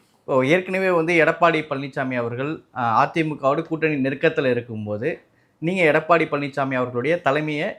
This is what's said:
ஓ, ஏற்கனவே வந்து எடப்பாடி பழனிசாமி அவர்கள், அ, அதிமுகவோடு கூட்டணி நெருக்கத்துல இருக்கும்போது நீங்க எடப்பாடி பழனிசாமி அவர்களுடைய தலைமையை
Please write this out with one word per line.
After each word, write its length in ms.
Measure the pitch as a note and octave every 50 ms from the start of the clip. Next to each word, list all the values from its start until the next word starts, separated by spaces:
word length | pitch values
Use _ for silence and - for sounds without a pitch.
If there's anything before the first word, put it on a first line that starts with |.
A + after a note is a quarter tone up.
| _ _ _ _ _
ஓ, 180 | - C#3+ C3
ஏற்கனவே 480 | C3 C3+ D#3+ F#3 F#3 F#3+ F#3 F#3+ F#3+ F#3
வந்து 240 | F3+ E3+ D#3+ E3+ F3
எடப்பாடி 500 | E3 D3+ D#3 D#3+ - E3+ E3+ D#3+ D#3 D3+ -
பழனிசாமி 460 | C#3+ C3+ C#3 C#3 - D3+ C3+ C3 B2+
அவர்கள், 480 | B2 A#2+ A#2 A#2+ A#2+ C3+ C3+ D#3 - - _ -
அ, 60 | B2
அதிமுகவோடு 800 | B2 A#2 A2 A#2 C#3 D3+ - E3+ D#3+ D#3 D3+ A#2 C3+ C3+ C#3+ D#3+
கூட்டணி 460 | D#3 - D#3+ D3+ D#3 D#3 D3+ C#3 C3 C3+
நெருக்கத்துல 420 | C#3 C3 - D#3+ D#3 D#3+ C#3+ B2+
இருக்கும்போது 680 | B2 A#2+ A#2 A#2+ A2+ G#2+ G#2 G#2 G#2 G#2 A#2+ D#3+ - - _ _ _ _ _ _ _ -
நீங்க 240 | D3+ E3+ F#3+ F#3+
எடப்பாடி 400 | F3 D3+ C#3+ D#3 D#3 - E3+ E3 D#3+ D3
பழனிசாமி 460 | D#3 C#3+ C#3+ C#3 - C#3+ C#3 C3+ C3+
அவர்களுடைய 480 | B2+ B2+ B2 A#2 A#2+ B2 D3 E3+ F3
தலைமையை 520 | - C3+ C#3 D3+ D#3 D#3 D3+ D3 E3 G#3 -